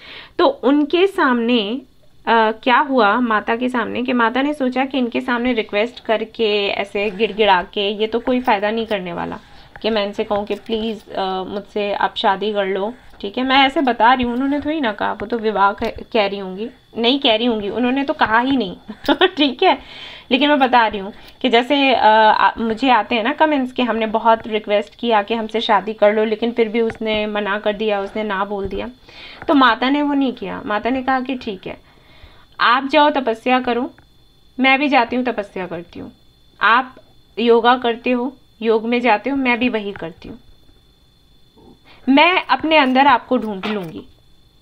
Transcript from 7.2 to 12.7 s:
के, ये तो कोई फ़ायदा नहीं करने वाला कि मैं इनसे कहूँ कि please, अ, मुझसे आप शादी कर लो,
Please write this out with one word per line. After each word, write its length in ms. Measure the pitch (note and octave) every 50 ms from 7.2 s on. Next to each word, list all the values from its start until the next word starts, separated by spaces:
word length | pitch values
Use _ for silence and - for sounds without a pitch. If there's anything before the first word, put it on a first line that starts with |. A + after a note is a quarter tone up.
| A3+ G3+ F#3+ G#3+ G#3+ G3+ F#3+ F3+ F3+
के, 260 | - - G#3 G3+ G3
ये 180 | G#3+ G3 G#3+ A3
तो 120 | A3+ A#3
कोई 220 | A#3 C4 B3+ B3+
फ़ायदा 300 | B3 C4 A3 G3 G3+ G#3
नहीं 140 | A3 A3+ A3+
करने 280 | A3 A3 F#3+ F3+ F3+ E3+
वाला 260 | E3 E3+ E3+ F3 G#3+ - - - - - - - -
कि 80 | - G#3+
मैं 160 | A3+ G#3+ G3+
इनसे 180 | G#3 G3+ - G#3+
कहूँ 220 | G#3+ G#3 G3+ G#3
कि 100 | G3+ G#3
please, 540 | G3+ - - A3+ A3 A3 A3+ G#3+ G#3 - -
अ, 340 | - - G3 F#3+ F#3+ F#3 F#3
मुझसे 500 | - G3 G3+ G3+ - - G#3+ G3+ G3+ G3
आप 220 | - - F#3+ -
शादी 380 | - - G#3 G3 F#3 G3 G#3+ G#3
कर 120 | G3+ G3
लो, 280 | F#3+